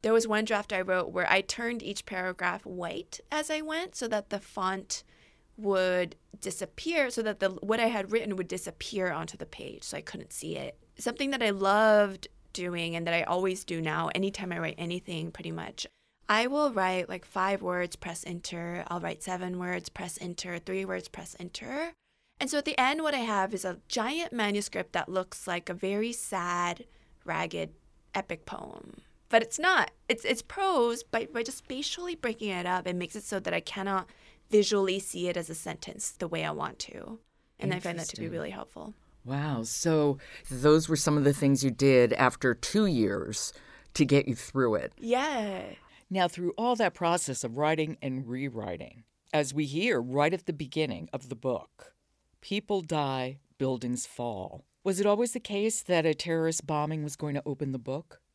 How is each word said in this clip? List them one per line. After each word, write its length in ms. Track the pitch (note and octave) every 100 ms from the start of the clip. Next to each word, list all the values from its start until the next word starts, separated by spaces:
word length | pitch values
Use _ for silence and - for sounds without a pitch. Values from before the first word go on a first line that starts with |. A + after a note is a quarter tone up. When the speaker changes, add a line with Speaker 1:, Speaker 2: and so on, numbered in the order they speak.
Speaker 1:
There 100 | A3
was 160 | A3+ A3+
one 160 | G#3+
draft 280 | G#3+ G#3 G#3
I 80 | F#3+
wrote 300 | F#3+ F#3 -
where 200 | F3+ F3+
I 100 | F#3+
turned 420 | G3 - A#3 A#3+
each 240 | - G3+ -
paragraph 580 | F#3 F#3 F3+ F3+ G3+ G#3
white 540 | F3+ F3 E3+ - - _
as 180 | D4+ D4+
I 100 | D#4
went 340 | D#4 D#4 F#4 -
so 100 | A#3
that 220 | G#3+ G3+
the 80 | G3+
font 640 | - - F#3 F#3+ - - - _ _ _ _ -
would 600 | G#3 F#3+ F#3 F3+ F3 - _ -
disappear, 720 | G3 - F#3+ - D#4+ E4 C4
so 120 | -
that 180 | A3 G3+
the, 100 | G3
what 300 | F#3 G3 A3
I 60 | A3+
had 260 | A3+ G3
written 240 | A3 A3 F#3
would 120 | F3+
disappear 640 | F3+ - - - G#3 F#3
onto 240 | D#3 E3 -
the 100 | D#3+
page 380 | - - -
so 120 | - -
I 40 |
couldn't 300 | D#3 - -
see 240 | - D#3 C#3
it. 200 | C3+ - _ -
Something 320 | - B3 C#4
that 120 | C4+
I 80 | A3+
loved 760 | G3 G3 G#3 A3 G#3 G3+ F#3+ - - _
doing 420 | - F3+ F3 E3 E3+
and 100 | E3+
that 80 |
I 80 | E3+
always 420 | - F3+ F#3+ F#3
do 160 | - E3
now, 300 | D#3+ D#3+ D#3+
anytime 380 | - F#3+ G3 F#3
I 60 | E3+
write 160 | E3 -
anything 520 | E3+ F3 - E3+ E3
pretty 220 | - E3
much, 340 | D#3+ D#3+ - - _ _ _ -
I 180 | G#3+ A#3+
will 240 | C#4+ D4
write, 360 | G#3 F#3 F#3 F3
like, 160 | F#3
five 380 | - F#3+ F#3+ G3
words, 340 | F#3 F3+ F3 -
press 280 | F3 E3+ -
enter. 580 | F3 - E3+ E3+ F3 -
I'll 120 | F3
write 220 | E3+ -
seven 360 | - F3+ F3+ F3+
words, 300 | F3+ F3+ -
press 300 | - E3+ -
enter, 380 | F#3 F3 F3+ E3+
three 260 | E3+ F#3+
words, 240 | F#3+ F#3 F#3
press 280 | - - -
enter. 540 | F3+ - A3 C#4 E4 E4 _ _ _ _
And 100 | C4+
so 80 | D4
at 60 |
the 140 | C#4+ -
end, 240 | B3+ D#4
what 120 | D#4
I 40 | C#4+
have 360 | A3+ G3+ G3
is 100 | G3
a 140 | F#3+ F3 _
giant 440 | B3 A3+ D#4 E4+
manuscript 600 | A#3+ G#3 G3+ G3+ F3+ F3+
that 160 | F3 -
looks 380 | F#3 F#3 - -
like 220 | F3 E3+
a 60 |
very 380 | F3+ F#3+ G3+ A3+
sad, 720 | A#3 - F#3+ F3 F3 F3 F3 - - _ -
ragged, 460 | - D#3+ E3+ E3+ D#3+ - _ _ _
epic 300 | G3 G3 E3 -
poem. 560 | - - - - - _ _ _
But 140 | -
it's 160 | A3+ -
not. 320 | F4 F4+ - _ -
It's, 160 | -
it's 180 | - A3+
prose, 600 | - - G4 E4 A#3 A#3+
but 300 | - A#3 A#3
by 100 | B3
just 140 | A3+ -
spatially 560 | - B3+ D4 - F4 E4
breaking 340 | A#3+ A3+ G#3+
it 160 | F3+ F3
up, 200 | F#3 F#3
it 80 | F3+
makes 180 | F3 G#3+
it 80 |
so 140 | - G3
that 140 | F#3+
I 60 | E3+
cannot 480 | - - G3 F#3+ - - - - _
visually 480 | G#3+ G3 G#3 G3 F#3+
see 280 | - F3+ F3
it 80 | F3
as 140 | E3
a 40 |
sentence 560 | D#3+ F3 D#3 - - -
the 160 | - E3+
way 160 | E3
I 60 | D#3
want 260 | D3+ D3+ -
to. 380 | - - - A3+ _ _ _ _
And 160 | D3
I 60 | F3+
find 180 | F3 E3+
that 80 | D#3+
to 80 | -
be 80 |
Speaker 2:
Interesting. 60 | E3
Speaker 1:
really 200 | E3 D3+
helpful. 440 | G3 - - E2 - _ -
Speaker 2:
Wow. 380 | A#2+ C#3 D3+ B2+
So 560 | A2+ - E3 D#3 D3 C#3 - - -
those 380 | B2+ D3 D#3 D#3+
were 80 | D#3
some 200 | - D3
of 80 |
the 80 | C#3
things 320 | C#3 C#3 C#3
you 60 | C3+
did 420 | A#2 C#3 B2+ A#2+
after 420 | B2 B2+ - C3
two 320 | A#2 - G3+ G#3
years 640 | C3+ G#2 G2 - G#3 - - - - -
to 100 | -
get 240 | C#3+ C#3+ -
you 60 |
through 400 | A#2 - C3+ B2 G#2
it. 160 | A1+ -
Speaker 1:
Yeah. 640 | A3+ B3 D4+ C4 G#3 F#3 F#3+ - - - _
Speaker 2:
Now, 180 | F#3+ F3
through 240 | - F3 -
all 180 | A#3+ A#3
that 180 | G3
process 480 | - E3+ F3 - B2+
of 140 | A#2+ A#2+
writing 400 | D3+ D#3 D#3 -
and 260 | C#3 B2+ A#2+
rewriting, 760 | B2+ C#3 A2+ G2+ E2 - - _ _ _
as 220 | D#3 C#3
we 100 | C#3
hear 360 | D3 C#3+ A#3+ D3+
right 340 | B2 C3+ D3+
at 100 | F3+ -
the 60 |
beginning 560 | D3+ C#3+ D#3 D3+ F2+ -
of 180 | C3+ C3
the 40 |
book, 600 | A#2 C3+ A#2+ - _ - _ _ _ _ _
"People 400 | - G3+ G#3 G3+
die, 560 | D#3+ D#3 C#3+ C3+ B2+ C#3 _ _
buildings 480 | C3 B2+ B2 B2 -
fall." 600 | - A#2+ G2+ F2+ - _ _
Was 160 | G3 F#3
it 60 | G#3
always 260 | G#3 A#3+
the 80 | B3
case 400 | - G3+ G#3+ G#3+
that 220 | - F3
a 80 | D#3+
terrorist 520 | D#3 F3 E3 D#3+ D#3+ -
bombing 360 | D3+ D3+ D#3
was 140 | D3 -
going 180 | D3+
to 80 | C#3+ D3+
open 260 | C#3 C#3+
the 60 | C3
book? 420 | A#2 C#3 - - _